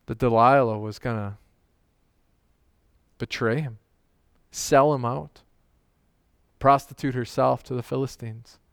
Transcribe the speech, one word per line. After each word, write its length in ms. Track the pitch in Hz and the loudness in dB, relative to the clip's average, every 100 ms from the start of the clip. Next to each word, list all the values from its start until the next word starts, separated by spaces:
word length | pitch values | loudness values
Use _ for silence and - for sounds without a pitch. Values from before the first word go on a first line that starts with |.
| - | -12
that 120 | 117 | -2
Delilah 640 | 127 113 120 139 120 107 | 2 4 6 6 2 -2
was 180 | 107 104 | -8 -8
gonna 400 | 127 113 101 101 _ _ _ _ _ _ _ _ _ _ _ _ _ _ _ _ _ - | -6 -6 -6 -12 _ _ _ _ _ _ _ _ _ _ _ _ _ _ _ _ _ -12
betray 420 | 113 - 117 127 | -10 -4 -2 -2
him, 200 | 143 110 _ _ _ _ _ _ _ | -4 -10 _ _ _ _ _ _ _
sell 440 | - - 139 147 | -10 2 4 4
him 100 | 139 | 2
out, 380 | 120 135 151 _ _ _ _ _ _ _ _ _ _ _ _ - | -2 -6 -10 _ _ _ _ _ _ _ _ _ _ _ _ -2
prostitute 580 | 135 139 - - 139 127 | 2 2 0 -8 -6 -4
herself 480 | 117 - 131 131 | -6 0 0 0
to 100 | - | -6
the 100 | 123 | -10
Philistines. 760 | - 131 135 - 117 113 - - _ | -6 -6 -6 -8 -14 -14 -18 -20 _